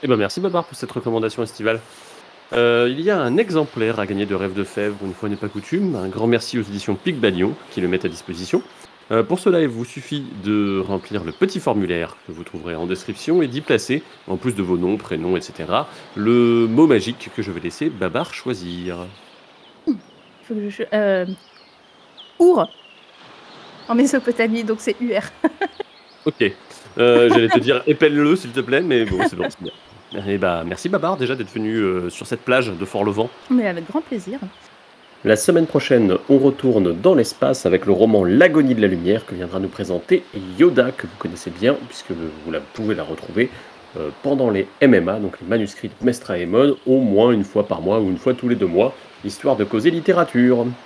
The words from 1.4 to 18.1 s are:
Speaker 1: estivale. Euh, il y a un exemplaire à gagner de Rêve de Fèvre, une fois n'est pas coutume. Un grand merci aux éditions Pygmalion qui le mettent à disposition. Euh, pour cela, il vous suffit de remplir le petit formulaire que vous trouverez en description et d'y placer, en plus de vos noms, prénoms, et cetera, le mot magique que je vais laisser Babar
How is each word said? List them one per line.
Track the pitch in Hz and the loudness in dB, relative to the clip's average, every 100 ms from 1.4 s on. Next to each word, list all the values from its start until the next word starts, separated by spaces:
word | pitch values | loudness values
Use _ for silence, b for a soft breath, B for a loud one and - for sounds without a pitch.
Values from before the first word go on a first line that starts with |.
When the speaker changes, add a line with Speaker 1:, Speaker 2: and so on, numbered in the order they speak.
Speaker 1:
estivale. | 113 - 107 113 - B B B B - - | -8 -4 -4 -4 -8 B B B B -20 -6
Euh, | 120 120 120 120 | 0 2 4 0
il | 131 | 0
y | 175 | -2
a | 202 | 0
un | 127 143 | 0 0
exemplaire | 226 160 147 - 110 113 | 0 0 -2 -2 -2 -2
à | 98 | -2
gagner | 98 101 | -2 -2
de | |
Rêve | 98 98 | -2 -4
de | 95 | -4
Fèvre, | 95 - 104 101 | -6 -4 -4 -4
une | 98 | -10
fois | 90 107 | -8 -8
n'est | 101 | -6
pas | 107 | -8
coutume. | 104 95 170 202 127 | -10 -6 -2 -2 -2
Un | 95 | -6
grand | 95 113 | -4 0
merci | 117 - 123 | 0 0 -6
aux | |
éditions | 98 101 - | -6 -8 -6
Pygmalion | 98 - 151 110 90 95 151 - | -4 -4 0 0 2 -2 -2 -10
qui | - | -4
le | 90 | -2
mettent | 92 | -2
à | 92 | -4
disposition. | 80 - 85 92 - - B B - - | -8 -14 -12 -4 -4 -4 B B -20 -4
Euh, | 110 | -2
pour | 113 180 | 0 0
cela, | 208 175 | 2 2
il | 156 | 0
vous | 113 | -2
suffit | 120 - 127 147 135 101 | -10 -12 -10 -8 -8 -10
de | 98 107 104 98 92 | -2 0 0 -2 -4
remplir | 98 - 104 | -6 -6 -8
le | 82 | -8
petit | - 190 196 | -2 -2 -2
formulaire | 147 107 92 87 82 - - | -2 -2 0 -2 -4 -10 -18
que | |
vous | 80 | -16
trouverez | 85 85 80 80 | -14 -12 -10 -6
en | 87 | -4
description | 92 - 104 - 175 | -6 -8 -10 -2 0
et | 147 | 0
d'y | 123 | -4
placer, | 147 117 - 135 - B - | 0 -2 0 -4 -4 B -8
en | 92 | -4
plus | 127 | -4
de | 104 | -2
vos | 92 90 | 0 0
noms, | 90 104 | 0 -2
prénoms, | - 80 85 90 | -4 -6 -2 -2
et | |
cetera, | 85 - 78 101 151 B B - | -4 -12 -4 -2 -4 B B -4
le | 104 120 120 117 117 | 2 4 4 4 2
mot | 113 160 | 4 6
magique | 120 98 120 - | 6 2 -8 -12
que | - | -8
je | 104 | -8
vais | 87 | -6
laisser | 85 - 151 | -8 -6 -6
Babar | 120 92 | -4 -4